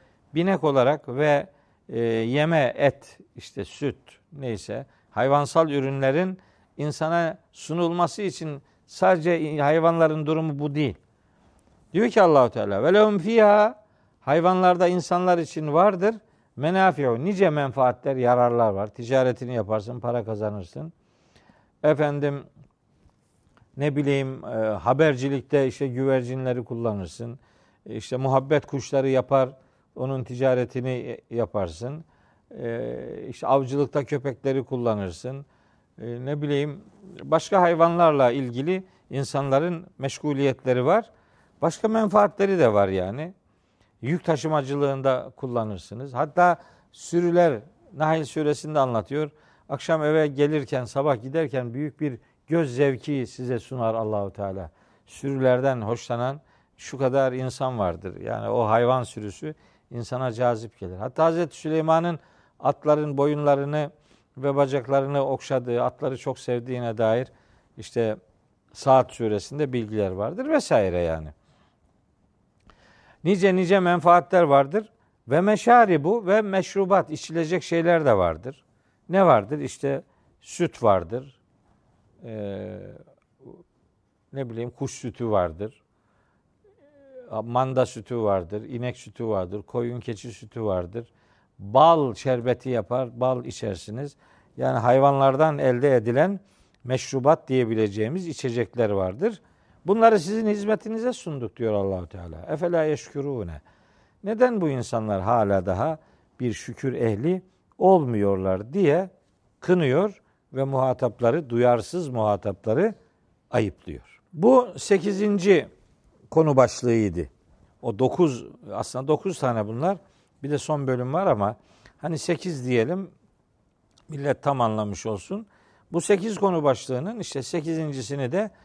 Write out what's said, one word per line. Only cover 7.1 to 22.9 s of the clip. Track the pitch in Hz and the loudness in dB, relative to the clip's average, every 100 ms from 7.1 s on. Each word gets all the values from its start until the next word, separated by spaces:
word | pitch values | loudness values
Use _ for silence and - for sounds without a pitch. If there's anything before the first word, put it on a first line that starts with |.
| 170 165 - _ | 0 -2 -6 _
sunulması | - - 160 170 175 170 - | -16 -8 -2 0 0 -2 -2
için | 196 - 156 139 _ _ _ | -8 -8 -10 -12 _ _ _
sadece | - 190 180 160 170 151 147 | 0 2 4 2 0 -2 0
hayvanların | 143 160 165 165 160 156 151 | 2 4 4 4 2 2 -2
durumu | 160 160 143 | -2 -2 -4
bu | 147 143 | -4 -2
değil. | 139 95 _ _ _ _ _ _ _ _ _ | -4 -4 _ _ _ _ _ _ _ _ _
Diyor | 170 233 | 0 2
ki | 220 | 6
Allahu | 180 147 123 | 6 6 4
Teala, | 117 101 98 | 2 -2 0
"Ve | 139 | 4
lehum | 202 214 202 | 4 4 2
fiha", | 175 233 214 214 214 - _ _ _ _ | 0 4 6 6 4 0 _ _ _ _
hayvanlarda | - 156 170 185 185 175 180 | 0 2 2 4 4 4 2
insanlar | 180 - 175 185 175 | 0 0 0 2 0
için | 156 - 156 | 0 -6 0
vardır, | 151 202 190 202 226 _ _ _ - | 4 4 2 -2 -2 _ _ _ -6
"menafi'u", | 147 185 190 156 135 117 165 | -2 2 2 2 0 0 -2
nice | 190 190 | 0 2
menfaatler, | 151 139 135 131 120 143 131 | 2 -2 0 0 0 -4 0
yararlar | 123 123 120 120 113 | 2 4 4 2 2
var. | 98 104 | 0 -6
Ticaretini | - 117 131 127 113 120 | -8 -2 2 2 -2 -4
yaparsın, | 123 101 110 104 123 | -6 -2 -4 -6 -10
para | 120 120 | -6 -4
kazanırsın. | 113 107 107 104 90 - 160 - _ _ _ _ _ _ _ _ | -4 -6 -6 -6 -12 -14 -14 -16 _ _ _ _ _ _ _ _
Efendim, | 151 147 151 143 143 139 - _ - _ _ | 0 2 0 0 -2 -4 -10 _ -20 _ _